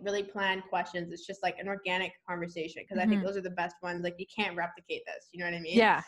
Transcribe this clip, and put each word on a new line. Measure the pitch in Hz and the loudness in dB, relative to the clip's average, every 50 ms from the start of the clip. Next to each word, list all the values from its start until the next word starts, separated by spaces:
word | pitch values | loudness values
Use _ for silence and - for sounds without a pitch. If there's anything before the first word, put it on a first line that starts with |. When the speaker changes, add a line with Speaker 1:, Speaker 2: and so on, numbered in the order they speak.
Speaker 1:
really | 190 202 202 202 202 | -2 0 0 0 -2
plan | - - 202 196 190 190 190 190 | -2 -2 0 2 2 2 0 -2
questions. | - 185 175 175 - - 175 175 170 170 | -2 0 0 0 0 -4 -4 -4 -4 -8
It's | 165 - | -12 -10
just, | - 190 - | -10 -8 -2
like, | 190 180 175 - | -2 -2 -2 -2
an | 180 196 | -4 -4
organic | 196 196 - 185 180 185 185 175 - - - | -4 -4 -2 0 0 0 0 -2 -6 -10 -8
conversation | 185 175 175 170 175 - 170 160 165 - - - | -6 -4 -4 -4 -4 -4 -6 -6 -6 -6 -12 -10
'cause | - 196 | -4 0
I | - - | 2 4
think | 220 202 196 | 6 6 4
Speaker 2:
Mm-hmm. | 185 | 4
Speaker 1:
those | 196 196 | 0 -2
are | 196 | -2
the | 185 180 | -4 -4
best | 180 180 170 180 - - | -2 -2 -2 -2 -4 -6
ones. | 180 180 175 175 175 | -6 -4 -4 -2 -2
Like, | 175 175 175 | -4 -4 -4
you | 196 - - | -10 -10 -2
can't | 226 208 185 175 | -2 -2 0 0
replicate | 170 170 170 - 185 - - 160 - - | -2 -2 -4 -4 -10 -6 -6 -6 -6 -4
this. | - - - - - | -8 -10 -10 -12 -14
You | 175 175 | -8 -4
know | 175 | -4
what | 175 175 | -2 -2
I | 170 | -4
mean? | 165 160 180 | -2 4 6
Speaker 2:
Yeah, | 233 220 208 170 147 - | 8 8 8 6 4 2